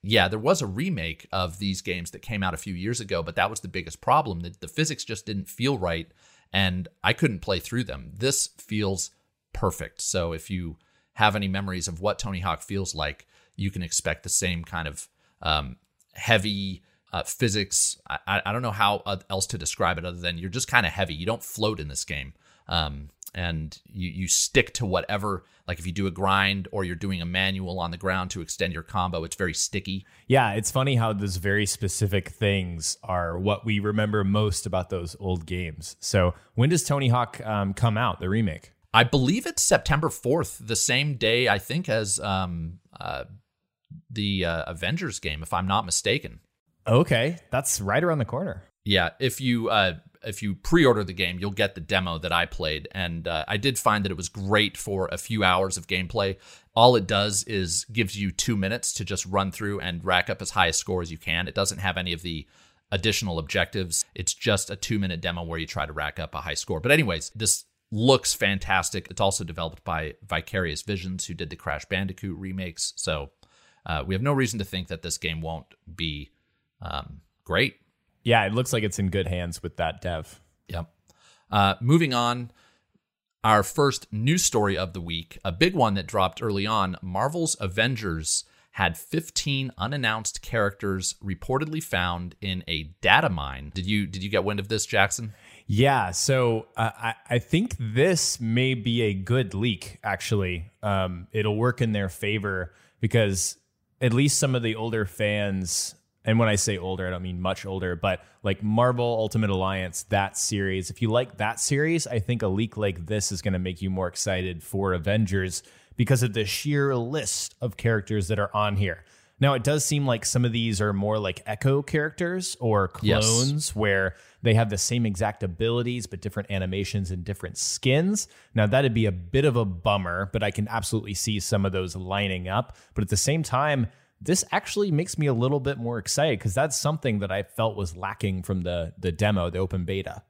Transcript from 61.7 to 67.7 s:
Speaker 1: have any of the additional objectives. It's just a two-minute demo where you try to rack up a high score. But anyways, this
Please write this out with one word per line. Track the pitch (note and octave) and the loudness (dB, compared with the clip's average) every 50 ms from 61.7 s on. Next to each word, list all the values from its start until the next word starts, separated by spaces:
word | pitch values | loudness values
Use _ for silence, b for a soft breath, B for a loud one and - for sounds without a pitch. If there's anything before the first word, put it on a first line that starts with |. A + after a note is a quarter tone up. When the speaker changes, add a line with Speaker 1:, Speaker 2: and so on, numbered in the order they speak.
| G2 - | -2 -2
Speaker 1:
have | G2+ F#2+ F2 F#2 | -4 -2 -2 -2
any | F2 F2+ | -2 -4
of | F2 D#2 | -4 -4
the | F2 F2+ E2 D#2 C#2+ b b b b b b b b _ | -6 -6 -8 -8 -10 b b b b b b b b _
additional | G#2 F#2+ F2 A2 G2+ - G#2+ F#2+ E2+ E2 | -4 0 0 0 0 0 -2 -2 -4 -4
objectives. | D2+ D#2 - G2+ F2 - - G#2 F#2 E2+ E2 - - _ _ | -4 -2 0 0 0 0 -2 -4 -4 -2 -2 -4 -4 _ _
It's | - F#2 - - | -6 -4 -4 -4
just | - - A#2+ G#2 G2 - - | -2 2 2 2 2 0 -4
a | G2+ | -8
two-minute | - - - A2+ G#2 G2 F#2 F2 E2 | -8 -4 -2 0 0 0 -2 -4 -4
demo | D#2+ F2 E2+ F2 | -4 -4 -4 -4
where | E2+ E2 E2 E2 | -6 -6 -6 -6
you | D#2+ | -6
try | D#2 - - D2 | -6 -4 -6 -6
to | D2 | -4
rack | D2+ D2+ D2 D2 - - | -4 -4 -6 -4 -4 -6
up | D#2+ D2+ - | -10 -8 -8
a | D#2 | -8
high | - D#2+ D2 | -6 -6 -6
score. | - - - F#2 D#2+ | -6 -4 -4 -4 -2
But | E2 B2 | 2 2
anyways, | C#3+ D#3+ D3 G#2 E2+ D#2+ - - _ | 4 4 4 0 -2 -4 -6 -10 _
this | G#2 A2 G2 - - - _ | -2 0 0 0 0 -2 _